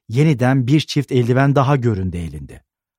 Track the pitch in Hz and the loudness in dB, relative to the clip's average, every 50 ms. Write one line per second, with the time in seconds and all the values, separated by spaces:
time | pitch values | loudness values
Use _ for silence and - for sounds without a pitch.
0 | _ - 110 127 151 165 151 110 123 123 135 139 123 117 147 160 - - - 151 | _ -4 0 2 2 2 2 2 2 2 2 2 2 2 2 0 0 -2 -2 -4
1 | 135 - - 127 120 117 123 131 135 143 135 143 135 131 147 139 117 120 107 92 | -4 -2 0 0 0 2 2 2 2 2 2 2 2 2 0 0 0 0 -2 -2
2 | 95 92 80 87 85 80 71 76 69 62 60 58 - _ _ _ _ _ _ | -4 -6 -6 -6 -8 -8 -10 -12 -14 -16 -18 -20 -20 _ _ _ _ _ _